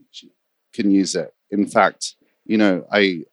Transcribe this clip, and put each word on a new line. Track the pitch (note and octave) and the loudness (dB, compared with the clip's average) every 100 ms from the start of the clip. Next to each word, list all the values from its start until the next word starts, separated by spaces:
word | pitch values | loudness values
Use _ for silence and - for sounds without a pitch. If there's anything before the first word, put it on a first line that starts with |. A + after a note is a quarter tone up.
| _ - - _ _ _ _ | _ -20 -20 _ _ _ _
can | - G2+ | -6 0
use | G2 F2 | 0 0
it. | F2+ D2+ _ _ | -4 -8 _ _
In | G2+ F2 | -4 -2
fact, | F#2+ F#2 - - - _ _ | 2 2 0 -12 -14 _ _
you | - G#2+ | -4 0
know, | G#2 F2+ - | 2 0 -2
I, | G#2 G2 E2+ - | 0 0 -2 -4